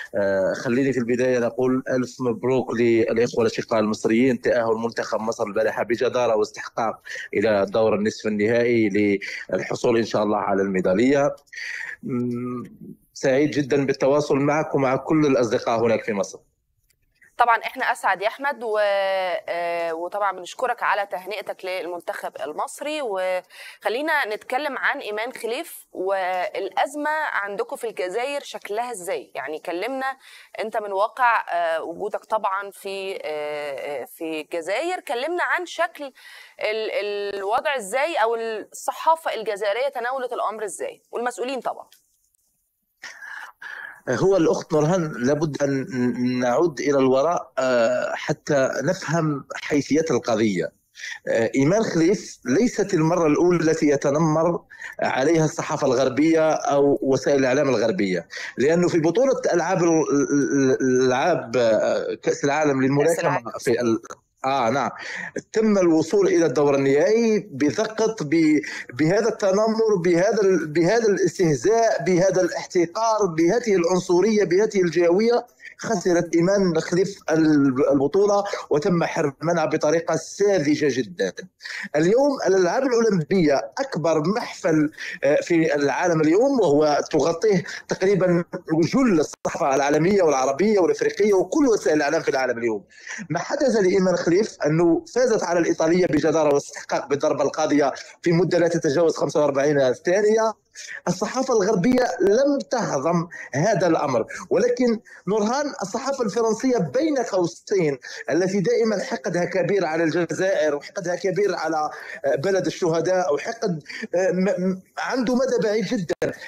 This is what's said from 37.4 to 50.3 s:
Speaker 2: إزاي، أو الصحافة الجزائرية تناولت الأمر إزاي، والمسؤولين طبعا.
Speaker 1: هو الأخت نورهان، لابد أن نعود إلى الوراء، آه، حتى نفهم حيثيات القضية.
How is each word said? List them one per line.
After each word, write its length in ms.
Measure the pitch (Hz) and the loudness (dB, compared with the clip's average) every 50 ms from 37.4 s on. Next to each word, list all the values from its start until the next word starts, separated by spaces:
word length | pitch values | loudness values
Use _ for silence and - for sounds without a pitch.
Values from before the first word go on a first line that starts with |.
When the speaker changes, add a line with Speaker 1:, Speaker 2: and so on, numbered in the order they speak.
| 190 196 226 269 - 302 277 | -4 -2 -2 -2 -2 -2 -4
Speaker 2:
إزاي، 400 | 254 202 185 220 262 294 339 330 | -4 -6 -4 -4 -2 -2 -2 0
أو 200 | 220 220 233 233 | -2 0 0 -2
الصحافة 960 | 226 226 226 220 202 - - - - - 277 - - - 320 320 320 320 285 - | -4 -4 -6 -6 -8 -10 -12 -16 -10 -8 -8 -8 -2 0 0 0 0 0 -4 -6
الجزائرية 560 | 220 208 220 208 185 214 202 202 233 269 277 | -4 -4 -6 -6 -4 -4 -4 -2 -2 -4 -4
تناولت 440 | 269 254 226 247 269 269 247 240 240 | -4 -6 -6 -6 -4 -6 -6 -6 -6
الأمر 300 | 190 - 185 214 214 220 | -4 -4 -4 -4 -6 -8
إزاي، 380 | 190 - - 135 - - - _ _ | -10 -8 -8 -10 -10 -10 -14 _ _
والمسؤولين 480 | - 214 240 247 240 - 240 262 277 240 | -8 -6 -6 -6 -6 -6 -6 -6 -6 -6
طبعا. 280 | - 143 - - - - _ _ _ _ _ _ _ _ _ _ _ _ _ _ _ _ _ _ _ _ _ _ - - - - - - - - - - - _ - - - - - - - - _ 139 | -6 -8 -8 -8 -14 -20 _ _ _ _ _ _ _ _ _ _ _ _ _ _ _ _ _ _ _ _ _ _ -20 -20 -20 -18 -18 -16 -16 -16 -16 -18 -20 _ -18 -16 -14 -14 -14 -16 -18 -12 _ -6
Speaker 1:
هو 280 | 123 107 165 190 196 | -2 0 2 2 4
الأخت 360 | 180 160 147 - - - - 160 | 4 4 2 2 0 -2 -2 0
نورهان، 400 | 151 147 156 190 185 165 156 117 | 2 2 2 2 0 -2 -4 -4
لابد 460 | 110 123 131 147 147 170 151 135 131 143 | -2 0 0 0 0 -2 -4 -2 -2 -2
أن 240 | 139 139 135 127 - 131 123 123 123 110 123 123 127 127 123 | -2 -2 -2 -4 -4 -2 -2 0 0 0 0 -2 -2 0 0
نعود 400 | 127 123 120 147 175 175 135 - | 0 0 2 2 0 0 -2 -2
إلى 180 | - 143 143 | -2 0 2
الوراء، 540 | 139 135 131 131 131 143 165 175 - - - _ - | 2 4 4 4 2 2 2 0 -2 -6 -6 _ -2
آه، 520 | 131 127 123 120 113 123 123 123 - - - | 0 2 2 2 2 2 2 0 -2 -4 -6
حتى 540 | - - - 151 - _ - 151 135 131 - 64 - 123 | -6 -6 -6 -6 -6 _ 0 2 2 2 0 0 -2 -2
نفهم 640 | 165 185 185 - 151 156 170 165 156 147 131 - - - | -2 -4 -4 -4 -2 -2 0 0 -2 -2 -4 -8 -10 -12
حيثيات 560 | - - - 156 143 131 - 135 156 160 - | -12 -6 -2 -2 -2 0 2 0 0 2 2
القضية. 600 | 131 113 - 123 | 0 0 0 0